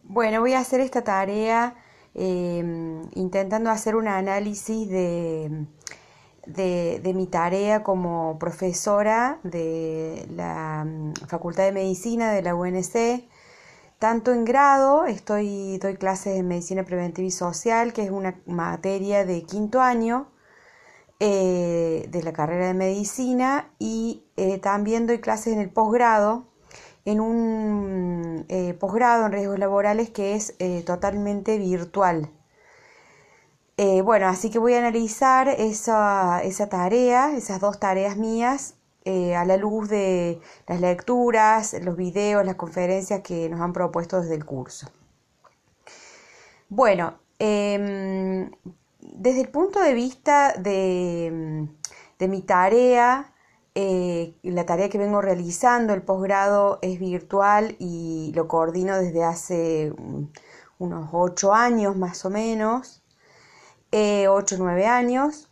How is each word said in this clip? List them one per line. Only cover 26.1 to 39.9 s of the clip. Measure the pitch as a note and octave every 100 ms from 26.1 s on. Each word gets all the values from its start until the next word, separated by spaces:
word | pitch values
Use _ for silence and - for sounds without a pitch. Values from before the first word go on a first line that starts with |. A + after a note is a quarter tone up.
| A3 G#3 A#3+ - _ _ - - _ -
en | G#3+
un, | A3 A#3 A3+ A3 G#3+ G#3 G3 F#3+ F3+ F3 E3+ E3 D#3
eh, | F#3 F3+
posgrado | F3 G3 G#3+ B3 A#3 A3
en |
riesgos | G3+ G3+ G3
laborales | G3 G3+ G#3 G#3+ A3+
que | A3 G3 G#3
es, | G#3 -
eh, | F3+ F3 E3+
totalmente | F3 G3+ G3+ G3+ G3+ F#3+ G#3+
virtual. | F#3 F3+ E3+ G3 F#3 E3 D3+ - _ _ _ _ _ _ _ _ _ _ _ _ _ -
Eh, | G3+ F#3+
bueno, | F#3+ A3 F#3+
así | F#3 A3
que | A3+
voy | A#3
a | A#3+
analizar | A#3+ A#3 A3 A3 C4 C4 C4
esa, | C4+ A3 G#3+ - A3 G#3 G3 F3+ F3
esa | F#3+ F#3+ G3+
tarea, | F3+ F3+ A#3 B3 B3 C#4+ C#4+
esas | A3 F#3+
dos | G3+ G3+
tareas | G3+ F#3+ G3 G3+
mías, | A3 A3+ A#3+ C#4 - _ _ _ -
eh, | F#3+ F3 F3
a | F3
la | F#3+
luz | G#3+ A3
de | G#3